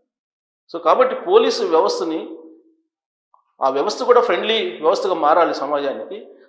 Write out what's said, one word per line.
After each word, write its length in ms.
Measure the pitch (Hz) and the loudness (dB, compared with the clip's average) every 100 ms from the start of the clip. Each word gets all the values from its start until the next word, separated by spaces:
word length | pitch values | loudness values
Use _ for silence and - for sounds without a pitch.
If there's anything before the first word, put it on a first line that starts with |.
| _ _ _ _ _ _ _ 170 | _ _ _ _ _ _ _ -4
So 60 | |
కాబట్టి 340 | 156 208 254 - | 0 2 2 -2
పోలీసు 480 | 175 220 262 - | 2 4 4 0
వ్యవస్థని, 760 | 185 160 196 - 170 165 - - - - _ _ _ _ _ _ _ _ _ _ | 0 2 2 -2 -6 -6 -10 -16 -20 -20 _ _ _ _ _ _ _ _ _ _
ఆ 80 | 131 | -2
వ్యవస్థ 340 | 139 190 214 | 0 -4 -2
కూడా 180 | 247 247 | 4 4
ఫ్రెండ్లీ 560 | 175 175 214 220 180 - | 4 0 0 -2 -4 -2
వ్యవస్థగా 360 | 156 196 196 | 0 0 -2
మారాలి 400 | 170 147 170 - | 0 2 4 2
సమాజానికి, 760 | - 139 147 139 - - 208 - - | -2 -4 -4 -4 -6 -10 -14 -16 -20